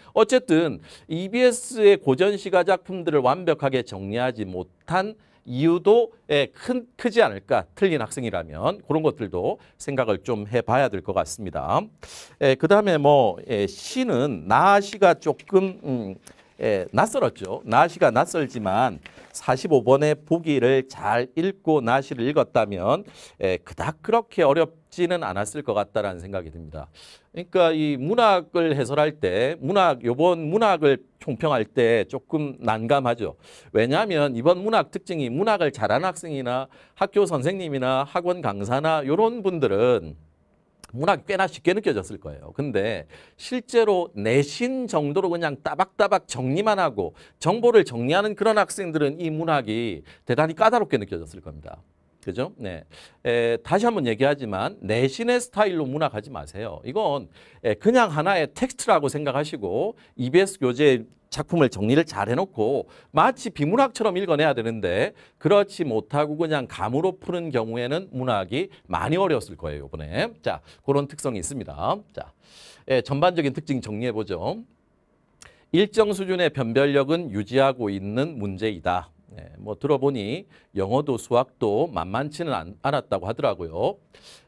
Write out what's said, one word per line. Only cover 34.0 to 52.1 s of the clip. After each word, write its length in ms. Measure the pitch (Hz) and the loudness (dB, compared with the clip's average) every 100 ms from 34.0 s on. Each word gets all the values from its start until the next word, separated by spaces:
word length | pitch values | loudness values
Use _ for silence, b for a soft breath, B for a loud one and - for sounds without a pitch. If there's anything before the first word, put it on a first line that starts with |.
| 220 160 143 117 | 0 0 0 2
이번 260 | 147 180 | 2 2
문학 280 | 208 220 143 | 2 0 0
특징이 400 | 190 - 170 127 | -6 -8 -6 -4
문학을 420 | 135 220 202 151 | -2 0 2 0
잘하는 340 | - 101 120 185 | 0 0 2 0
학생이나 600 | 180 170 139 123 127 135 b b | -4 -8 -6 -4 -4 -6 b b
학교 300 | - 196 202 | -4 0 2
선생님이나 800 | 180 147 139 190 165 139 127 131 | 2 2 -2 -4 -6 -2 0 0
학원 380 | 143 180 175 180 | 0 -2 -2 -2
강사나 640 | 135 98 101 131 156 156 139 | -4 -4 -2 0 0 0 0
요런 360 | 170 226 240 | 2 2 0
분들은 720 | 190 170 123 98 123 113 80 78 _ _ _ _ _ _ - | -4 0 2 4 4 2 -2 -14 _ _ _ _ _ _ -16
문학이 300 | 120 170 160 - | -4 0 0 -2
꽤나 200 | 190 190 | -2 -2
쉽게 260 | - 170 | -2 -2
느껴졌을 460 | 190 185 107 90 104 | 0 0 -2 -4 -12
거예요. 340 | 76 69 71 | -14 -16 -12
근데 520 | - 143 104 107 95 78 B B B | -8 -4 -2 -2 -4 -10 B B B
실제로 760 | - 254 - 233 214 185 170 | -8 -8 0 2 4 2 -2
내신 760 | 104 107 135 143 - 240 262 247 | -4 2 2 0 -2 -4 -4 -4
정도로 420 | 160 147 151 185 | -2 0 -2 -2
그냥 260 | 170 160 135 | -2 -4 -4
따박따박 640 | 151 151 185 - 202 190 - | -6 -2 -2 0 2 2 0
정리만 500 | 131 127 156 214 196 | -4 -2 0 2 2
하고 360 | 165 101 87 b b b | 0 -2 -6 b b b
정보를 480 | 156 226 240 226 165 | -2 2 6 6 4
정리하는 480 | 117 123 180 214 | 0 0 0 0
그런 240 | 202 214 214 | 0 2 2
학생들은 640 | 185 - 180 156 147 160 | 0 -2 -4 0 0 -2
이 100 | 165 | -4
문학이 720 | 156 165 147 107 110 117 78 B B - | -4 0 0 0 -4 -4 -8 B B -2
대단히 280 | 123 160 | 0 0
까다롭게 440 | 160 220 233 202 123 | 4 4 4 0 -2
느껴졌을 420 | 101 87 78 87 | -2 -8 -10 -16
겁니다. 400 | 82 76 80 - _ _ _ | -18 -18 -18 -20 _ _ _